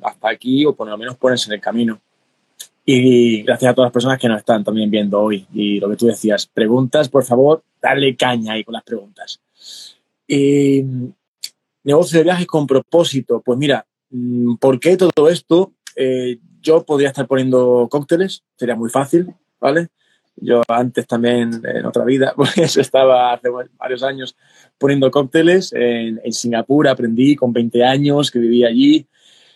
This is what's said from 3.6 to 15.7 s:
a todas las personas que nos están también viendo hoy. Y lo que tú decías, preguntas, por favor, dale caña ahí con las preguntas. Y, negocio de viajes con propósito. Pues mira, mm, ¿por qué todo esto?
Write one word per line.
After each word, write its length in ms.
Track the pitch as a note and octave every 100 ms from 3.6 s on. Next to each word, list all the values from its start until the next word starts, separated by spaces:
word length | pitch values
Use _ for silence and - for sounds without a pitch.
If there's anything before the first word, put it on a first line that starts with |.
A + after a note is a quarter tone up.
| B2+
a 40 |
todas 140 | A#2+ B2
las 40 |
personas 260 | A#2+ B2+ C3
que 80 | A#2+
nos 100 | G#2+
están 260 | - A2+
también 260 | G#2 A2 G#2
viendo 300 | G#2+ G#2 G2+
hoy. 260 | G#2+ G2+ F#2+
Y 260 | G#2+ G#2 G2+
lo 100 | G2
que 60 | G#2
tú 100 | A#2
decías, 400 | G#2+ G#2+ G2+ -
preguntas, 640 | - A2 B2 C3 D3+ C#3
por 140 | C#3
favor, 380 | B2 B2 C#3 D#3 - _
dale 360 | B2+ C#3 C#3 B2
caña 380 | B2+ B2 A2
ahí 100 | A2
con 80 | G#2+
las 100 | A2+
preguntas. 560 | - A2+ G2+ _ - - _ _ - - - _ _ _ -
Y, 560 | C#3+ C#3 C#3+ C#3 C3+ C3+ B2+ B2 - _ _ - _ _ _
negocio 360 | C#3 D3 E3+ E3
de 60 |
viajes 220 | D#3+ F3+ F3+
con 200 | D#3 C#3
propósito. 760 | C3 - E3 E3+ C3+ A#2+ A#2
Pues 160 | - B2
mira, 280 | D3 A#2+ - _ _
mm, 460 | B2+ B2 A#2+ A#2+ A#2
¿por 240 | C3+ C3
qué 160 | D#3+ F#3
todo 320 | F#3 D#3 D3+
esto? 440 | F3 - E3 F#3+